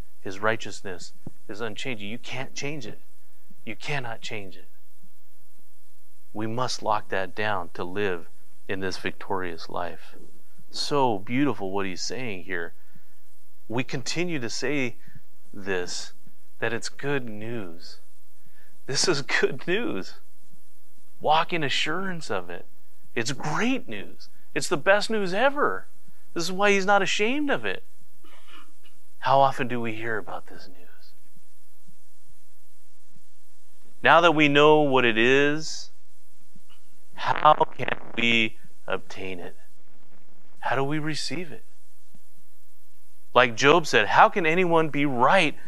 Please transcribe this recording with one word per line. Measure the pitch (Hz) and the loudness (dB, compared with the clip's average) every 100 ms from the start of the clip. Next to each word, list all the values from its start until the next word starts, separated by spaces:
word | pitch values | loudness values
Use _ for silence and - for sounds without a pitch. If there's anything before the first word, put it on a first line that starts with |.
| - - | -2 -2
His | 104 95 | -2 0
righteousness | 107 113 107 98 101 87 - - - - - | 2 0 0 -2 -2 -2 -2 -2 -2 -2 -2
is | 107 | -2
unchanging. | 113 104 135 113 101 | -2 -2 -2 -2 -2
You | 117 | -2
can't | - 123 135 | -2 -2 -2
change | - 143 151 107 | -2 -2 -2 -2
it. | - - - - - - - 113 | -2 -2 -2 -2 -2 -2 -2 -2
You | 107 | -2
cannot | - 147 120 110 | -2 -2 -2 -2
change | - 110 98 90 | -2 -2 -2 -2
it. | - - - - - - - - - - - - - - - - - | -2 -2 -2 -2 -2 -2 -2 -2 -2 -2 -2 -2 -2 -2 -2 -2 -2
We | 107 110 | -2 0
must | 117 123 - | 0 0 0
lock | 104 107 - | 0 0 0
that | 98 92 - | 0 0 0
down | 107 98 82 | 0 0 0
to | - | -2
live | 90 101 101 87 82 - - - - | -2 0 0 0 -2 -2 -2 -2 -2
in | 95 | -2
this | 95 90 | -2 -2
victorious | 92 - - 98 90 82 - | -2 -2 -2 -2 -2 -2 -2
life. | - 85 82 - - - - - - - | -2 -2 -2 -2 -2 -2 -2 -2 -2 -2
So | - - 147 131 101 | -2 0 2 2 2
beautiful | 104 123 143 104 95 | 0 0 2 0 0
what | 98 98 | 0 0
he's | 90 | -2
saying | - 101 127 92 | -2 -2 -2 -2
here. | 95 90 87 - - - - - - - - - - | -2 -2 -2 -2 -2 -2 -2 -2 -2 -2 -2 -2 -2
We | 113 | 0
continue | 120 147 - 160 180 156 | 0 -2 -2 -2 0 0
to | 113 | -2
say | - 131 143 123 - - - - - - | -2 0 0 0 -2 -2 -2 -2 -2 -2
this, | 101 98 92 90 - - - - - - - | -2 0 0 0 -2 -2 -2 -2 -2 -2 -2
that | 117 | 0
it's | 113 - | 0 -2
good | - 139 143 123 | -2 0 0 0
news. | 104 110 120 90 85 - - - - - - - - - - - | -2 -2 -2 -2 -2 -2 -2 -2 -2 -2 -2 -2 -2 -2 -2 -2
This | 135 - | 0 2
is | 143 | 2
good | 135 - 202 139 165 | 2 0 0 0 0
news. | 196 240 95 87 - - - - - - - - - - - | 0 0 -2 -2 -2 -2 -2 -2 -2 -2 -2 -2 -2 -2 0
Walk | 131 160 165 | 2 2 2
in | 175 | 0
assurance | 139 - 156 170 190 170 - | 0 0 0 -2 -2 -2 -2
of | 101 87 | -2 -2
it. | 87 - - - - - 127 | -2 -2 -2 -2 -2 -2 -2
It's | 117 | -2
great | 135 151 156 226 262 - | -2 -2 0 0 0 -2
news. | 107 98 101 - - - | -2 -2 -2 -2 -2 -2
It's | 151 - | -2 0
the | 165 | 2
best | 196 202 196 | 4 4 4
news | 220 190 | 0 0
ever. | 190 269 285 202 92 - - - - - | 2 2 2 0 0 -2 -2 -2 -2 -2
This | 170 | 0
is | 170 | 0
why | 190 208 | 2 2
he's | 202 190 | 4 4
not | 202 | 2
ashamed | 185 - 214 285 285 | 2 2 0 0 0
of | 185 107 | 0 0
it. | 95 - - - - - - - - - - - - - - | -2 -2 -2 -2 -2 -2 -4 -4 -4 -4 -4 -2 -2 -2 -2
How | 131 135 | 2 4
often | 135 131 123 | 4 2 -2
do | 120 | 0
we | 117 | -2
hear | 110 117 107 | -2 -2 -2
about | 98 - - | -2 -4 -4
this | 95 - | -2 -2
news? | - - - - - - - - - - - - - - - - - - - - - - - - - - - - - - - - - | -2 -2 -2 -2 -2 -2 -2 -2 -2 -2 -2 -2 -2 -2 -2 -2 -2 -2 -2 -2 -2 -2 -2 -2 -2 -2 -2 -2 -2 -2 -2 -2 2
Now | - 160 | 6 8
that | 170 156 | 8 6
we | 147 | 6
know | 143 151 151 | 8 8 8
what | 147 131 120 | 6 6 4
it | 110 | 6
is, | 120 139 143 151 101 - - - - - - - - - - - - - - - | 6 6 4 2 0 -2 -2 -2 -2 -2 -2 -2 -2 -2 -2 -2 -2 -2 -2 -2
how | - - 151 156 160 - | 0 4 4 4 2 0
can | 127 - 104 - | -2 -2 -2 0
we | 117 117 110 - - - - | 4 4 2 0 -4 -4 -2
obtain | 92 - - 95 90 | -2 -2 -4 -4 -4
it? | 82 - - - - - - - - - - - | -4 -4 -2 -2 -2 -2 -2 -2 -4 -4 -4 -2
How | - 123 | -2 0
do | |
we | 139 151 | 0 0
receive | 151 147 - 139 185 | 0 -2 -2 -2 -2
it? | 110 - - - - - - - - - - - - - - - - - | -2 -2 -2 -2 -2 -2 -2 -2 -2 -2 -2 -2 -2 -2 -2 -2 -2 2
Like | 123 127 110 | 4 4 6
Job | 135 170 151 | 6 6 6
said, | 120 98 | 4 4
"How | 123 214 | 6 6
can | 214 160 | 6 2
anyone | 175 180 165 160 | 2 4 4 2
be | 143 143 | 2 2
right | 123 131 190 156 - | 4 4 4 4 0